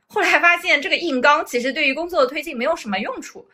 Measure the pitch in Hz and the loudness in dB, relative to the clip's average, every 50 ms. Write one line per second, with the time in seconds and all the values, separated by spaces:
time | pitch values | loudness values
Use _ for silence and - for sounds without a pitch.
0 | _ _ - 359 339 359 339 294 330 349 339 339 359 359 311 285 285 370 302 - | _ _ -2 0 2 2 4 4 4 4 4 2 2 0 0 0 0 -2 -2 -2
1 | 339 330 269 247 262 294 294 311 349 - - 240 226 269 - 311 294 269 269 302 | -2 -2 -2 2 4 4 4 4 2 -2 -4 -2 -2 -2 -2 0 0 0 0 -2
2 | 339 349 359 320 262 - 294 311 285 330 277 226 240 311 339 339 - 214 190 202 | -4 -2 0 2 2 2 0 -6 -8 -8 -6 -4 -2 -2 -2 -2 -4 -6 -6 -4
3 | 240 508 508 359 - - - - - _ | -4 -6 -8 -10 -12 -14 -18 -20 -20 _